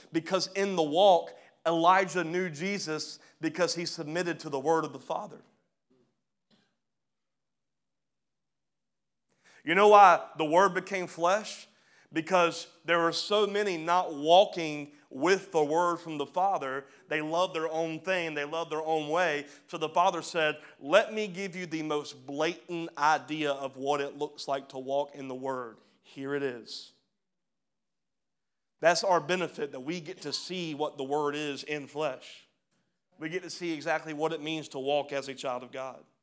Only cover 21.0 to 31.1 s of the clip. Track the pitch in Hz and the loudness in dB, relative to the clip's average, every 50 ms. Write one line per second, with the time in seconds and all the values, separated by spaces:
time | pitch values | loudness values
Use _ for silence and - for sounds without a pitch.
21 | 220 - 220 220 214 208 175 185 196 196 165 185 180 165 156 160 156 156 151 147 | 4 2 -2 -6 -6 -6 -6 -8 -8 -8 -8 -10 -10 -8 -6 -6 -4 -2 -4 -4
22 | 143 - - 131 127 131 143 143 156 170 180 - - - 175 170 165 165 - - | -4 -6 -12 -16 -14 -8 -4 -2 -2 -2 -2 -4 -10 -10 -8 -8 -8 -8 -4 0
23 | 147 151 156 147 131 156 156 156 151 147 139 135 139 135 123 131 135 139 147 143 | 2 2 2 2 0 -4 -6 -2 -2 -2 -2 -2 -6 -8 -8 -6 -2 -2 0 0
24 | 139 143 139 139 147 151 - - - - 139 139 135 - - 131 131 131 139 139 | -2 -4 -6 -6 -8 -8 -8 -8 -6 -4 -4 -6 -6 -8 -12 -10 -6 -4 -2 -2
25 | 143 143 - 139 135 131 127 127 131 135 131 127 123 113 110 110 _ _ _ _ | -2 -4 -6 -12 -10 -10 -8 -8 -6 -6 -6 -6 -6 -10 -14 -18 _ _ _ _
26 | _ - - 139 135 135 143 143 139 135 127 117 107 - - - - - - _ | _ -20 -14 -10 -8 -4 -4 -2 -4 -4 -6 -8 -12 -14 -14 -14 -14 -16 -20 _
27 | _ _ _ _ _ _ _ _ _ _ _ _ _ _ _ _ _ _ _ _ | _ _ _ _ _ _ _ _ _ _ _ _ _ _ _ _ _ _ _ _
28 | _ _ _ _ _ _ _ _ _ _ _ _ _ _ _ _ - 165 175 170 | _ _ _ _ _ _ _ _ _ _ _ _ _ _ _ _ 2 2 4 4
29 | - 190 180 165 147 143 185 185 175 156 - - 156 143 135 135 127 143 175 180 | 2 2 2 2 2 0 -2 -2 -2 -4 -6 -6 -8 -8 -8 -8 -8 -8 -8 -8
30 | 165 160 185 - - 147 131 - - - 185 185 175 160 151 139 151 147 147 147 | -8 -12 -14 -12 -10 -8 -8 -8 -8 -8 -8 -6 -6 -6 -6 -4 -4 -6 -6 -6
31 | 135 135 | -6 -2